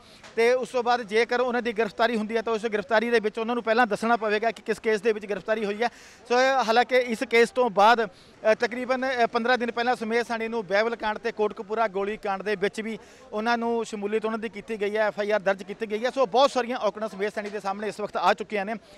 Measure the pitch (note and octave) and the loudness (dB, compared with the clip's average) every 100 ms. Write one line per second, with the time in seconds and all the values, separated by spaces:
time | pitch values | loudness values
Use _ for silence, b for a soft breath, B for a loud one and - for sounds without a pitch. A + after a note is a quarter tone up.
0 | B B B - A#3 B3+ A#3 B3+ A#3 A#3+ | B B B 2 4 4 0 -2 0 0
1 | G3+ G#3+ A#3 A#3+ B3+ A#3+ A#3 G#3+ G#3+ - | 2 0 2 0 0 -2 -2 -2 -2 0
2 | A3+ A3+ G#3+ A3+ A3+ A3 A3+ G#3 - A3 | 0 0 -2 -2 -2 -2 -2 -4 0 2
3 | A#3 A#3 G#3 A3+ A3+ A#3+ A3+ A3+ A#3+ G#3 | 4 2 0 -4 -4 -2 0 2 2 0
4 | A3+ A#3 G#3+ G#3 A3+ - - G#3 A3+ G#3+ | 0 0 0 0 0 -4 -4 -4 0 0
5 | A3 G#3+ G3 G3 - A3 G3+ G#3 A#3 B | 2 0 0 -6 -2 -2 -2 -2 -4 B
6 | B B B B3 C4 C4+ A3 A#3 A#3+ B3+ | B B B 2 4 4 4 4 4 2
7 | B3 A3 C4 A#3 A#3 B3+ B3 F#3 G#3 A#3 | 2 -2 2 4 4 4 0 6 6 6
8 | G#3+ - - - G#3+ G#3+ A#3 B3 B3 B3+ | 2 -6 -20 -2 0 2 0 -2 -2 -2
9 | C4 B3 A3+ A#3 A#3 B3 A#3+ A#3 A#3 B3 | 0 0 2 2 2 0 0 -2 0 0
10 | A3 A#3 A3+ A3+ A3+ A#3 F3 G3 A3+ A3+ | 0 -2 -2 -4 -4 -6 0 0 0 -2
11 | G#3+ G#3 A#3 G#3 G#3 G#3 G3 A3 A3+ F#3 | -4 -4 -4 -2 -2 -4 -6 -2 -2 -2
12 | G3 G#3+ G3+ F#3+ F#3+ G3 G3 - A3 G#3+ | -4 -4 -4 -4 -4 -2 -2 -4 -8 -8
13 | B B B G#3+ A3+ A#3 A#3 A#3 A3 G#3+ | B B B -4 -2 0 0 -2 -4 -6
14 | G3+ A3 A3 A3 A3 G3+ G3 A3 G3+ G#3+ | -4 -2 -2 -4 -8 -10 -10 -4 -2 0
15 | G#3+ G3+ G#3 G#3 F3+ G3 G3 G3+ A3 G#3+ | 0 -2 0 0 0 -2 -4 -10 -6 -4
16 | B3 C4+ A#3 A#3 C#4 B3+ A#3 B3 G3+ G#3+ | -2 0 0 4 4 2 -2 -2 -2 -4
17 | G#3+ F#3+ G#3 G#3+ G#3 G3+ F#3+ G3+ G#3+ F#3 | -8 -4 -6 -4 -8 -6 -6 -6 -6 -6
18 | G#3 - F3+ G#3+ G#3 G#3 F#3+ A3 - | -6 0 2 2 0 -6 -4 -8 -12